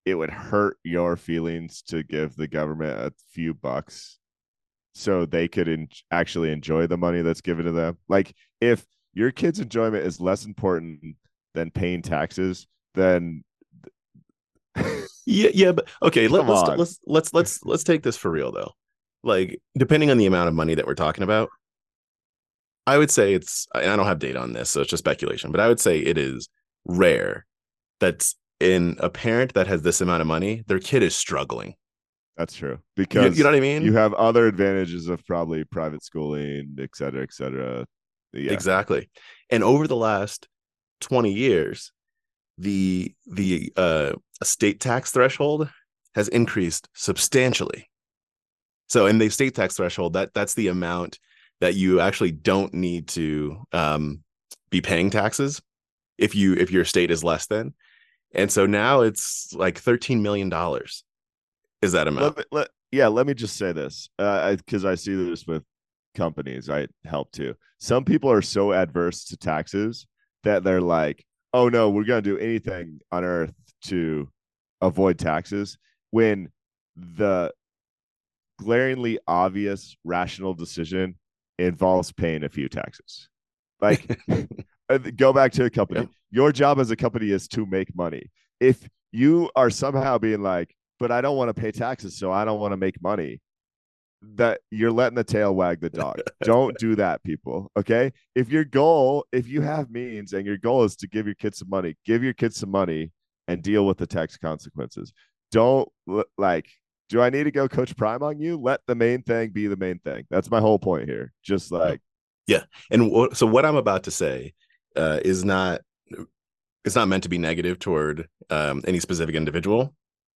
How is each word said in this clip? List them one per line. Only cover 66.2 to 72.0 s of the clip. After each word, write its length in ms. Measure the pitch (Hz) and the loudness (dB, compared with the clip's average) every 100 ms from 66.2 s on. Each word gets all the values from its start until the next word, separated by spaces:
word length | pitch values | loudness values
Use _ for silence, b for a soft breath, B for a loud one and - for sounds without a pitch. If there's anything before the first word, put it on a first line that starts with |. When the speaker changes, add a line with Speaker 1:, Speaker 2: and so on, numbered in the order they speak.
| 85 76 69 64 64 | -4 -4 -10 -10 -6
Speaker 1:
I 160 | 73 69 _ | -6 -6 _
help 280 | 78 76 69 | -8 -8 -8
too. 240 | - 67 - _ _ | -8 -10 -10 _ _
Some 260 | - 123 | -2 0
people 260 | - 156 139 | 2 2 4
are 120 | 110 | 2
so 300 | 92 101 101 | 2 0 2
adverse 520 | 92 87 85 87 85 - | 2 0 0 -2 -4 -12
to 100 | - | -10
taxes 680 | - 78 80 98 107 120 - _ _ _ | -4 -4 -4 -4 -4 -6 -16 _ _ _
that 180 | 104 101 | 0 2
they're 160 | 92 90 | 2 2
like, 440 | 87 82 76 71 _ _ _ | 2 2 0 -4 _ _ _
"Oh 160 | 123 123 | 2 4
no, 220 | 120 110 | 4 2
we're 140 | 101 | 2